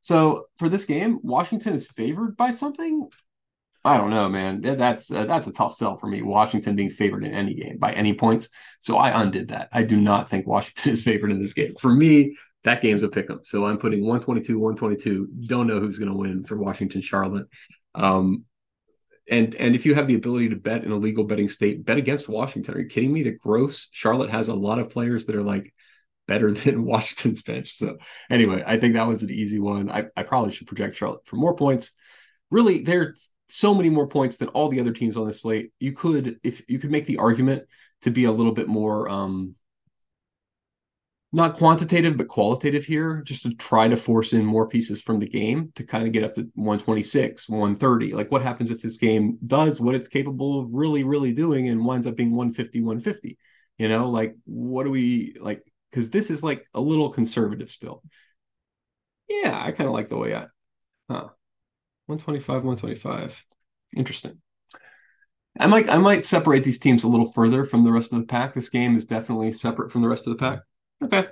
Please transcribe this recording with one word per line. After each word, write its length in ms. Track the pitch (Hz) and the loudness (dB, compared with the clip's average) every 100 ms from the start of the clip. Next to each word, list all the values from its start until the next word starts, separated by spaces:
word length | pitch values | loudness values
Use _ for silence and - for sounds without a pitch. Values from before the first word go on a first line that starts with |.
So 420 | - 170 156 143 - _ | 2 4 4 2 -6 _
for 100 | 165 | -2
this 160 | 196 | -2
game, 340 | - 151 214 - | -2 -2 0 -2
Washington 520 | - 127 175 214 220 | -2 -2 -2 -4 -4
is 140 | 151 - | -4 -6
favored 480 | - 113 165 226 196 | -6 -4 -4 -6 -2
by 140 | 247 | -2
something. 580 | 240 285 285 330 311 - _ _ _ _ _ _ _ | -2 -8 -6 -4 -4 -6 _ _ _ _ _ _ _
I 120 | 127 139 | 2 2
don't 140 | 104 | 2
know, 180 | 110 98 | 0 0
man. 320 | 95 95 95 | 0 -4 -4
Th-, 160 | 123 139 | -4 0
that's, 340 | 123 117 - | 0 0 -6
uh, 140 | 139 | -6
that's 220 | 127 - - | -2 -2 -4
a 60 | |
tough 200 | - - | -4 -4
sell 240 | - 104 98 | -2 -6 -6
for 120 | 107 | -8
me, 120 | 101 | -6
Washington 560 | 98 101 107 110 104 101 | -2 2 2 0 -2 -2
being 140 | 98 | -2
favored 340 | - 104 101 | 0 0 0
in 80 | 104 | -6
any 220 | 101 101 | -4 -4
game 240 | - - - | -6 -10 -4
by 140 | - | -4
any 200 | - 107 | 0 0
points. 380 | 101 - - - - - _ | 4 4 2 0 -18 -20 _
So 180 | - - | 0 4
I 240 | 135 123 | 4 4
undid 260 | 101 80 - | 2 0 -6
that. 200 | - - | -10 -4
I 100 | 120 | -2
do 160 | 113 107 | 2 4
not 300 | 104 101 - | 6 4 2
think 180 | 98 95 | -4 0
Washington 460 | 104 - - 147 | -2 -2 -2 0
<laughs> 0 | |
is 80 | 117 | 2
favored 300 | 117 107 104 | 2 0 0
in 80 | 98 | -2
this 160 | 101 | -2
game. 180 | - - - | -4 -4 0
For 140 | 127 | 4
me, 420 | 123 160 151 139 - - _ | 6 8 8 6 0 -20 _
that 180 | - 123 | 0 2
game's 220 | 113 101 | 4 2
a 40 | 98 | 2
pick 220 | 101 90 | -2 -6
'em. 100 | 57 | -8
So 200 | - 104 | -6 -2
I'm 140 | 104 107 | -2 -2
putting 260 | 113 107 | -2 0
one 160 | 104 120 | 0 -2
twenty-two, 380 | 120 117 - 113 | -2 -4 -2 -2
one 180 | 110 107 | 0 -2
twenty-two. 520 | 113 101 - 98 98 - 117 | -2 -2 -2 -2 -4 -8 -4
Don't 220 | 123 120 | 0 0
know 120 | 104 | 0
who's 160 | 104 95 | -2 -4
gonna 180 | 101 | -4
win 300 | 98 98 95 | -4 -4 -6
for 140 | - 107 | -6 -6
Washington, 420 | 98 98 95 98 | -6 -4 -4 -4
Charlotte. 460 | - 98 95 101 - - - _ _ | -2 -2 -2 -4 -8 -18 -20 _ _
Um, 500 | - 98 95 95 95 - _ _ _ _ _ _ _ - | -2 2 4 2 0 -6 _ _ _ _ _ _ _ -2
and, 240 | 117 113 | 2 2
and 200 | - 123 | 0 2
if 120 | 120 151 | 2 4
you 80 | |
have 120 | 143 139 | 2 4
the 100 | 117 | 0
ability 340 | 117 123 117 | 0 -2 0
to 60 | 101 | -2
bet 280 | 107 113 | -4 -4
in 80 | - | -2
a 40 | 104 | -2
legal 280 | 107 107 | -2 0
betting 240 | 104 104 101 | 0 0 -2
state, 380 | - 104 101 - | 0 -2 -2 -2
bet 100 | 123 | 0
against 320 | 139 143 - | 0 -2 -4
Washington. 460 | 110 135 - 98 | -6 -6 -6 -8
Are 60 | - | -8
you 80 | - | -4
kidding 240 | - 127 | 0 0
me? 100 | 156 | 0
The 160 | 135 - | -2 -4
gross. 500 | - 107 143 - - | 0 2 2 -2 -12
Charlotte 360 | - 110 123 127 | -4 0 0 0
has 200 | 113 113 | -2 -2
a 60 | |
lot 260 | 104 101 113 | -2 -2 -2
of 100 | 113 | -2
players 340 | - 120 117 - | -4 -2 -2 -2
that 100 | 107 | -2
are, 60 | |
like, 300 | 101 98 - _ _ _ _ _ - | -2 -4 -6 _ _ _ _ _ -4
better 240 | 98 107 | 0 2
<laughs> 100 | 101 | 2
than 220 | 139 113 | 0 0
Washington's 580 | 113 113 - - 123 107 | 0 0 -2 -2 -2 -2
bench. 320 | - 113 - - | -6 -8 -8 -8
So 200 | 107 - - - - | -8 -8 -18 -20 0
anyway, 320 | 123 110 92 | 4 4 2
I 120 | 90 113 | 0 2
think 180 | 120 | 4
that 140 | 113 113 | 4 2
one's 160 | 113 | -2
an 60 | 101 | -4
easy 280 | 104 104 104 | -6 -4 -2
one. 320 | 101 101 101 | -2 -2 -4
I, 140 | 104 107 - | -4 -6 -8
I 60 | |
probably 300 | 104 131 107 | -2 0 0
should 160 | - - | -6 -14
project 260 | 95 101 | -8 -8
Charlotte 320 | - 101 95 _ | -6 -8 -8 _
for 80 | |
more 220 | 104 160 170 | 0 0 2
points. 340 | 143 131 - _ _ _ _ _ _ | 2 2 -2 _ _ _ _ _ _
Really, 300 | 202 226 165 | 4 4 4
there 200 | 131 180 | 2 0
are 120 | 147 - - _ _ | 0 -6 -20 _ _
so 260 | - 208 | 2 4
many 160 | 202 170 | 4 4
more 160 | 151 139 | 2 2
points 300 | 147 131 - | 0 -2 -2
than 120 | 120 | -4
all 200 | - 151 | 0 0
the 100 | 131 | 0
other 140 | 120 | -2
teams 240 | 110 117 110 | -2 -2 -2
on 100 | 107 | -6
this 140 | 104 | -6
slate. 320 | 113 110 - _ | -4 -4 -4 _
You 120 | 135 | -8
could, 460 | 139 165 151 127 117 | -2 0 0 -2 -4
if 180 | 127 - - | -6 -8 -6
you 100 | 123 | -6
could 140 | 139 | -2
make 140 | 147 147 | -2 -2
the 100 | - | 0
argument 480 | 113 117 131 135 - _ _ _ | 2 4 2 0 -6 _ _ _
to 80 | - | -2
be 140 | 120 | 2
a 80 | 120 | 2
little 200 | 110 117 | 4 2
bit 160 | 110 104 | 0 -2
more, 400 | 107 107 107 107 | -2 0 -2 -4
um, 480 | 98 95 95 95 - _ _ _ _ _ _ _ _ _ _ _ _ _ _ _ _ _ | -4 -6 -6 -8 -12 _ _ _ _ _ _ _ _ _ _ _ _ _ _ _ _ _
not 280 | 160 165 160 | 2 2 4
quantitative, 580 | 160 160 165 175 165 139 | 4 4 2 2 2 0
but 120 | - | -2
qualitative 560 | - 104 127 147 147 | 0 0 2 0 -2
here, 380 | 143 156 160 156 | -2 -2 -2 -4
just 200 | 143 135 | -8 -8
to 100 | 117 | -6
try 320 | 117 - 110 110 | -8 0 4 4
to 100 | 113 | 2
force 340 | - 113 110 | 2 2 4
in 140 | 117 107 | 2 2
more 200 | 110 110 | 2 2
pieces 360 | 120 113 104 | 0 -2 -6
from 160 | - 110 | -2 -2
the 100 | 101 | -2
game 440 | - 107 139 160 | -2 -2 -2 -4
to 100 | - | -12
kinda 240 | 120 139 113 | -6 -4 0
get 160 | 110 | 0
up 100 | 107 | -2
to 160 | - 117 | -6 -10
one 240 | - 107 104 | -4 -2 -2
twenty-six, 680 | - 110 104 147 113 - - | 0 -2 2 0 0 -4 -6
one 260 | 107 101 101 | -2 0 2
thirty. 360 | 135 120 - | 2 2 0
Like, 180 | - 107 | -4 -2
what 100 | 135 | -2
happens 300 | 123 120 117 | -2 -4 -4
if 100 | 113 | -4
this 160 | 113 - | -8 0
game 400 | 117 110 107 - | 2 4 2 -2
does 340 | 120 135 156 143 | 0 2 2 2
what 160 | 120 | 0
it's 140 | 131 131 | 0 -2
capable 520 | 143 139 131 139 139 | -4 -4 -4 -4 -4
of 120 | 123 | -4
really, 320 | 120 156 147 | -2 0 0
really 280 | 135 147 135 | 0 0 0
doing 340 | 117 165 139 127 | 0 0 0 0
and 160 | 113 | 0
winds 220 | 117 127 120 | 0 0 -4
up 100 | 113 | -2
being 180 | 120 | 0
one 160 | 117 120 | 0 -2
fifty, 300 | 117 113 120 | -4 -6 -4
one 200 | 113 110 | -2 -2
fifty? 360 | 208 202 - - _ _ _ _ | -4 -6 -12 -18 _ _ _ _
You 120 | 110 | 0
know, 220 | 110 123 | 0 0
like, 260 | 117 110 - | -2 -4 -6
what 400 | - 117 120 127 | -14 -10 -6 -4
do 60 | 139 | -2
we, 460 | 135 123 120 98 - | 0 0 0 -4 -10
like, 240 | - 101 _ _ _ | -10 -10 _ _ _
'cause 160 | 127 113 | -6 -2
this 220 | 202 214 | -2 -2
is, 120 | 151 | -4
like, 240 | 156 139 _ | -4 -4 _
a 80 | - | -4
little 300 | 139 156 147 | 0 2 0
conservative 600 | - 113 - 107 104 - | 0 0 0 0 -2 -10
still. 320 | - - - 156 _ _ _ _ _ _ _ _ _ _ _ _ | -14 -14 -18 -20 _ _ _ _ _ _ _ _ _ _ _ _
Yeah, 260 | 415 392 - | -4 -4 -4
I 100 | - | -8
kinda 200 | - 139 | -4 -2
like 160 | 120 107 | -2 -4
the 80 | 60 | -6
way 180 | 57 | -4
I, 120 | 53 - _ _ _ _ _ _ | -6 -10 _ _ _ _ _ _
huh. 180 | - - _ _ _ _ _ _ _ - | -10 -10 _ _ _ _ _ _ _ -12
One 120 | 156 | -10
twenty-five, 460 | 156 147 135 131 | -6 -6 -2 -2
one 120 | 127 117 | -2 -4
twenty-five. 680 | 117 113 - - - - _ _ _ _ _ | -6 -10 -8 -8 -10 -14 _ _ _ _ _
Interesting. 460 | - 127 - - - _ _ _ - _ _ _ _ _ _ _ - | -6 -6 -6 -12 -16 _ _ _ -20 _ _ _ _ _ _ _ 0
I 60 | 170 | 6
might, 240 | 220 220 | 6 6
I 80 | 165 | 4
might 260 | 196 202 | 6 4
separate 400 | - 175 160 139 | 4 2 4 4
these 140 | 131 120 | 4 2
teams 260 | 147 123 | 4 4
a 40 | 113 | 4
little 220 | 117 117 | 4 2
further 340 | - 113 131 139 | 4 4 4 2
from 180 | 120 | 4
the 80 | 117 | 6
rest 220 | 117 117 | 4 0
of 40 | 117 | -4
the 60 | 113 | -2
pack. 280 | 120 135 | -4 -4
This 160 | 135 120 | -6 -4
game 260 | 127 123 117 | -2 2 2
is 80 | |
definitely 480 | 110 113 113 113 110 | 0 -6 -4 -4 -2
separate 400 | 110 117 117 117 | -4 -6 -6 -6
from 80 | 120 | 0
the 80 | 117 | 0
rest 180 | 117 - | 0 -4
of 40 | |
the 120 | 117 | -4
pack. 180 | 131 110 _ _ _ _ | -4 -4 _ _ _ _
Okay. 280 | 277 196 185 | -2 0 -2